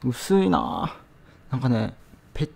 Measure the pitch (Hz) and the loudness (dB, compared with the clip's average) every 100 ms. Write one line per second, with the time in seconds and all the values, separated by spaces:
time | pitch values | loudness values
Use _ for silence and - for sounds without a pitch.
0 | 127 120 - 190 185 - - 87 - - | -6 -4 2 4 4 2 0 -4 -6 -8
1 | - - - - - 127 131 113 107 - | -20 -20 -20 -20 -6 -2 0 0 -2 -8
2 | - - - - 151 | -20 -20 -10 -6 -6